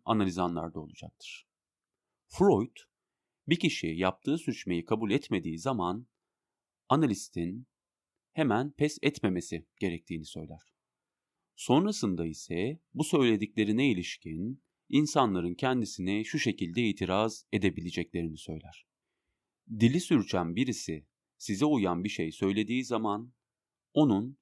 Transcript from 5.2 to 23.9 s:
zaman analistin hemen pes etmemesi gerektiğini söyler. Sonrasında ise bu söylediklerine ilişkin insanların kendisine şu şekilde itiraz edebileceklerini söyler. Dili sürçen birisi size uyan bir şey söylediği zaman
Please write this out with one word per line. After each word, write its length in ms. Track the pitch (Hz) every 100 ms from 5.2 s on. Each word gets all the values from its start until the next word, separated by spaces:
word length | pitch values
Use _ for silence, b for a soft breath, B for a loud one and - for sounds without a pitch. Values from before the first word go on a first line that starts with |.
| - 101 82 82
zaman 480 | 135 120 87 101 123 _ _ _ _ _ _ _ -
analistin 800 | 147 151 98 - - 85 107 127 _ _ _ _ _ _
hemen 380 | - 147 107 143
pes 260 | - 147 -
etmemesi 640 | - - 101 90 - 82 - -
gerektiğini 460 | 98 85 - 85 78
söyler. 360 | - 78 78 _ _ _ _ _ _ _ _ _ -
Sonrasında 720 | - 131 196 208 107 87 82
ise 540 | 78 - 85 107 156 _
bu 100 | -
söylediklerine 880 | 156 165 123 110 104 - 104 107 139
ilişkin 720 | 92 87 - 82 80 104 135 _ _ -
insanların 640 | 135 151 151 123 92 87 87
kendisine 680 | 131 127 107 - 92 101
şu 160 | 110 156
şekilde 440 | 131 92 85 87
itiraz 640 | 117 95 90 95 110 - -
edebileceklerini 840 | 107 95 82 85 85 85 87 82 78
söyler. 500 | - 80 76 - _ _ _ _ _ _ _ _ - 110
Dili 200 | 117 151
sürçen 560 | - 151 98 95 85 85
birisi 520 | 127 113 - 80 - _ _ _
size 280 | - 98 151
uyan 380 | 139 95 87
bir 60 | 98
şey 220 | - 80
söylediği 540 | - 98 101 107 123 127
zaman 480 | 117 110 104 120 _ _ _ _ _ _